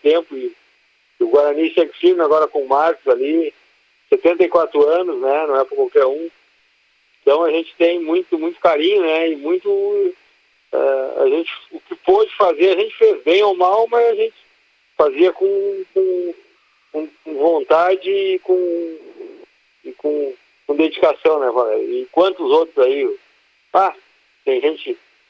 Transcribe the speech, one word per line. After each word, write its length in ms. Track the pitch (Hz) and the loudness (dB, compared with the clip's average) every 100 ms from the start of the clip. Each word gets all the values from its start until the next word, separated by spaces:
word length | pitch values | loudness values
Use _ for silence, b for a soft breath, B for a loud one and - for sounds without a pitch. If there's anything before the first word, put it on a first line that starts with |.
tempo, 340 | 147 226 160 - | 0 0 -2 -8
e, 160 | - - _ _ _ _ _ _ | -10 -12 _ _ _ _ _ _
e 60 | |
o 40 | - | 0
Guarani 440 | 143 147 147 165 | 2 2 0 -2
segue 200 | 170 160 - | 0 -2 0
firme 220 | 175 180 | 0 2
agora 240 | 156 156 156 | 2 2 0
com 140 | 147 | -2
o 60 | 131 | -2
Marcos 380 | 139 160 160 - | 0 0 -2 -2
ali, 440 | 123 139 160 156 - _ _ _ _ _ | 0 0 -2 -4 -8 _ _ _ _ _
setenta 340 | 196 - 175 | 0 2 2
e 40 | 175 | 2
quatro 380 | 170 156 151 147 | 2 0 2 2
anos, 320 | 170 185 135 | 2 -2 -4
né? 260 | 135 143 156 | -2 -2 0
Não 120 | 135 | -2
é 60 | |
pra 120 | 127 135 | -2 -2
qualquer 280 | 127 147 | 0 2
um. 240 | 131 143 165 - _ _ _ _ _ _ _ _ | 2 0 -8 -14 _ _ _ _ _ _ _ _
Então 200 | - 147 | 2 2
a 80 | 165 | 2
gente 240 | 160 165 - | -2 -4 0
tem 220 | 170 175 | 0 0
muito, 380 | 156 175 185 165 | -2 -2 -2 -4
muito 220 | 165 170 | -4 -2
carinho, 420 | 175 151 165 208 | 0 2 2 0
né? 280 | 165 156 165 | 0 0 -2
E 60 | 151 | -4
muito, 760 | 143 185 403 392 403 415 381 359 _ _ _ _ _ | -4 -4 -2 -2 -2 -2 -2 -6 _ _ _ _ _
é, 500 | 135 135 135 131 - | -2 0 -2 -4 0
a 40 | 135 | 0
gente, 220 | 151 165 - - | 0 -4 -10 -18
o 80 | - | -20
que 140 | - 175 | -16 -6
pôde 340 | - 190 - - | 0 2 2 0
fazer, 340 | 180 151 196 180 | 0 2 2 2
a 40 | |
gente 160 | 214 - | -2 2
fez 260 | 220 180 | 2 2
bem 180 | - 185 | 2 2
ou 140 | 208 185 | 2 2
mal, 300 | 180 208 226 | 2 2 0
mas 160 | 233 233 | 2 0
a 80 | |
gente 200 | 214 226 - _ _ _ _ _ - | 0 -4 -6 _ _ _ _ _ -2
fazia 360 | 151 135 180 | 0 2 2
com, 520 | - 190 196 202 196 - | 2 -2 0 -2 -6 -6
com, 400 | 190 190 359 349 - _ _ _ _ _ | -2 -2 -2 -6 -10 _ _ _ _ _
com, 160 | 151 156 _ | -10 -10 _
com 100 | - | -12
vontade 760 | 147 156 160 135 160 175 190 185 | -2 0 0 2 2 2 0 -2
e 280 | 196 190 185 | -2 -2 -4
com, 560 | - 185 180 170 170 160 - - - - - _ _ _ - | 0 0 0 -4 -8 -12 -20 -20 -20 -20 -20 _ _ _ -20
e 60 | |
com, 420 | 127 147 147 139 127 _ _ - | -10 -6 -4 -6 -10 _ _ -6
com 100 | 147 | -2
dedicação, 640 | 160 - 170 - 160 156 | -2 0 0 0 0 0
né, 100 | 131 | 0
Valério? 420 | 120 117 107 110 123 | -2 -2 -2 -4 -6
E 60 | 127 | -4
quantos 320 | - 185 190 | 0 0 0
outros 400 | 147 151 160 147 | 0 0 0 0
aí? 240 | 127 139 127 101 _ _ _ _ _ | 0 0 -4 -6 _ _ _ _ _
Ah, 220 | 180 190 - _ _ _ _ | 0 0 -4 _ _ _ _
tem 160 | - 131 | -4 -2
gente, 360 | 143 156 - 117 _ _ _ | -2 -4 -8 -12 _ _ _